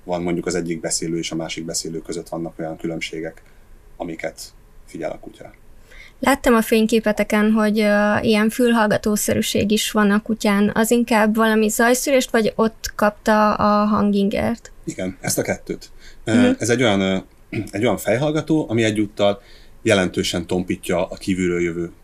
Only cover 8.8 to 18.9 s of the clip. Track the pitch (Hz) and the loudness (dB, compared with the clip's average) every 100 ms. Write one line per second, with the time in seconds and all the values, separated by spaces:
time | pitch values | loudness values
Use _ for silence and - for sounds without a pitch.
8.8 | 214 170 214 208 - - 220 220 196 208 | 2 2 0 -2 0 -2 0 0 0 0
9.8 | - 220 202 208 - 220 214 202 208 - | 0 2 4 2 0 -2 0 2 2 2
10.8 | 220 240 233 226 214 220 220 220 214 214 | 2 2 2 2 2 4 2 4 0 2
11.8 | 233 247 302 262 262 233 208 - 220 - | 2 2 2 0 2 0 0 0 -2 -2
12.8 | - - 208 - - 214 214 - 208 208 | -12 0 0 0 0 4 4 2 2 2
13.8 | 208 208 202 202 196 - 220 233 - - | 2 2 2 2 0 0 -2 -4 -10 -14
14.8 | - - 92 - - - 113 95 - 92 | -12 -8 -8 -6 -4 -2 -2 -4 -6 -12
15.8 | - - - - - 233 247 262 113 120 | -12 -20 -20 -12 0 4 4 2 0 2
16.8 | 120 98 95 95 - _ - 113 98 98 | 2 2 2 0 -4 _ -10 -8 -6 -2
17.8 | 117 92 - 117 151 156 151 156 - 117 | 0 0 0 0 0 -2 0 0 0 0
18.8 | 110 | 0